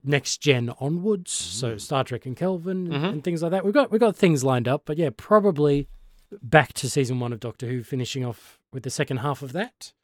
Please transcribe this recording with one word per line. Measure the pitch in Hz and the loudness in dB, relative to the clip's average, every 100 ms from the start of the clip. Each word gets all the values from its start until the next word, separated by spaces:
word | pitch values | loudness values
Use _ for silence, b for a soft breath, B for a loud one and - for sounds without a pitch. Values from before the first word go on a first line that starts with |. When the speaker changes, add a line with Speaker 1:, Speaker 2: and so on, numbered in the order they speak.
Speaker 1:
next | 135 143 - - | 0 -2 0 -2
gen | 147 127 120 - | 2 2 0 -4
onwards. | 135 170 196 208 175 | -4 -2 0 -2 -4
So | - - 101 123 | -8 -6 -6 -6
Speaker 2:
Mm. | 107 | -6
Speaker 1:
Star | - 139 | -4 -2
Trek | 127 123 | -2 -6
and | 135 123 | -8 -4
Kelvin | 180 185 170 185 180 | -4 -2 -4 -6 -4
and, | |
Speaker 3:
Mm-hmm. | 147 | -2
Speaker 1:
and | 170 151 | -2 -2
things | 180 170 | -4 -2
like | 165 | 0
that. | 190 | 0
We've | 190 | 2
got, | 247 277 | 2 4
we've | 214 | 4
got | 233 - | 2 4
things | 185 151 | 4 6
lined | 131 127 117 | 4 2 2
up, | 143 - | -2 -2
but | 156 | -2
yeah, | 160 | -2
probably | - - 214 202 147 147 143 139 - - _ _ - | -2 4 6 6 4 2 2 -2 -12 -20 _ _ -16
back | 117 156 127 | 4 4 4
to | - 127 | -4 -4
season | 147 127 127 | 0 0 -2
one | 120 | -4
of | 113 | -6
Doctor | 120 - 120 | -8 -8 -6
Who, | 123 | -6
finishing | 113 131 123 135 | -6 -6 -4 -4
off | 123 113 - _ _ | -6 -8 -16 _ _
with | 135 | -12
the | 131 | -8
second | - 143 131 | -4 -2 -2
half | 135 139 | -4 -6
of | 135 | -6
that. | 143 240 _ - _ | -8 -8 _ -20 _